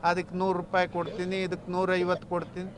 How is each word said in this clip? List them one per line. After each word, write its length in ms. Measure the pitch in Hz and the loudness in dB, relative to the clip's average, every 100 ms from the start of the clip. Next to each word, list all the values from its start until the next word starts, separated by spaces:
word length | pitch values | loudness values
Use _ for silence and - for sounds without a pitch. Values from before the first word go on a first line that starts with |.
| 170 | 2
ಅದಕ್ಕೆ 240 | 175 175 180 | 2 0 0
ನೂರು 140 | 185 180 | 2 2
ರೂಪಾಯಿ 260 | 170 185 180 175 | 2 2 2 0
ಕೊಡ್ತೀನಿ, 420 | 165 180 180 190 185 | -2 -4 -2 -2 -2
ಇದಕ್ಕೆ 200 | 170 - 180 | -4 -2 0
ನೂರೈವತ್ತು 520 | 185 185 180 180 - | 4 4 4 0 0
ಕೊಡ್ತೀನಿ 360 | 175 160 185 185 | -4 -4 -8 -10